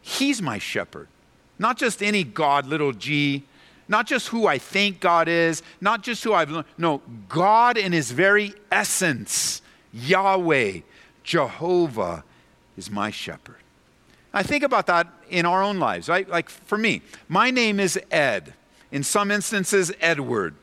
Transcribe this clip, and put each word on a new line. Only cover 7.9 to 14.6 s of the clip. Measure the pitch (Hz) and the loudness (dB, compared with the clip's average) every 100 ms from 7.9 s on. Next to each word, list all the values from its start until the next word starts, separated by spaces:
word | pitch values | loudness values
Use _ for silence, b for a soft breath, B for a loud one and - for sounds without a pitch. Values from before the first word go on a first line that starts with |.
his | 170 123 | 0 -2
very | 123 190 208 208 202 - | 2 4 4 2 -8 -2
essence, | 190 208 - 180 123 101 - - - b b b | -2 0 0 0 -2 -4 -4 -4 -6 b b b
Yahweh, | 110 123 185 196 190 175 139 110 92 - b b b | -12 0 2 4 2 2 2 2 -4 -14 b b b
Jehovah | - 170 131 - 170 180 165 110 90 82 - b b b b - | -2 0 0 -4 0 0 0 -2 -4 -6 -12 b b b b -18
is | 92 | -10
my | 101 104 | -4 -4
shepherd. | - - 76 - - _ _ _ _ _ b b | -4 -12 -14 -20 -20 _ _ _ _ _ b b
I | 196 | -4
think | - 294 | -2 0